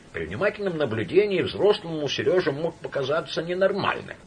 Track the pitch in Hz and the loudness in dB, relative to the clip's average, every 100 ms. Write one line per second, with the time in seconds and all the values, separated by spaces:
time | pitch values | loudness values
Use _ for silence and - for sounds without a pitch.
0 | - - 80 104 202 202 196 165 139 110 | -14 -10 -8 -2 -2 -2 -4 -2 -2 -2
1 | 107 160 208 180 - 185 190 202 170 160 | 4 4 4 2 0 2 4 4 0 -4
2 | 143 - 120 180 - 139 165 - 131 139 | -4 0 2 2 2 -2 -4 -6 -6 -4
3 | 131 160 156 175 165 180 190 196 120 120 | -2 -2 -2 -6 -4 2 2 2 -2 -2
4 | 50 - | -8 -14